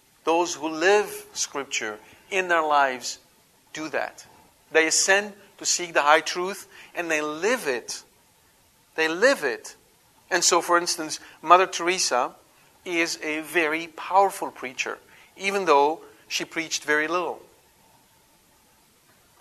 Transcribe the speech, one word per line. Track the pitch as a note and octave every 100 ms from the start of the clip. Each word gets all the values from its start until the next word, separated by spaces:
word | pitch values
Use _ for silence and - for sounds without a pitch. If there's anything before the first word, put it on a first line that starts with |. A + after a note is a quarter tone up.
| _ _
those | - E3 F3
who | C#3 D#3
live | D#3 F3+ - - - -
Scripture | - - C#3+ C3+ - A2 G#2+ - - -
in | G3 F#3
their | E3+
lives | D#3 D3 C3+ B2+ - - _ _ _ _ _
do | D#3 D#3
that. | C3 A2 - - - _ _ _
They | D#3 D#3+
ascend | - - G3 G#3 - - -
to | D#3
seek | - F3
the | E3
high | C#3+ D#3+
truth, | D#3 F3 F#3 - - - -
and | E3 E3+
they | D#3
live | D3+ D3+ F#3+ B3 D3+
it. | B2 - - - _ _ _ _ _ _ _ _
They | - D#3+
live | E3+ B3 C4
it. | C#3+ G#2+ - - _ _ _ _ -
And | F3+
so, | E3 F3
for | E3 E3+
instance, | F3 - D#3 - - -
Mother | D#3+ F3+ F#3
Teresa | F#3 F3 F#3 - B2 D3 E3+ _ _ _ _
is | - E3+ E3 -
a | D#3+ D#3
very | D#3 E3 D#3 D#3+ E3
powerful | - - F#3 G3 - D3
preacher, | - B2+ B2+ A2 G2+ - - - -
even | G3 G3+
though | F3 C#3+ C#3+ D#3+ - - -
she | -
preached | - E3 D#3 -
very | C#3+ D3+ D#3
little. | F3+ D#3+ A2+ - _ _ _ _ _ _ _ _ _ _ _ _ _ _ _ _ _ _ _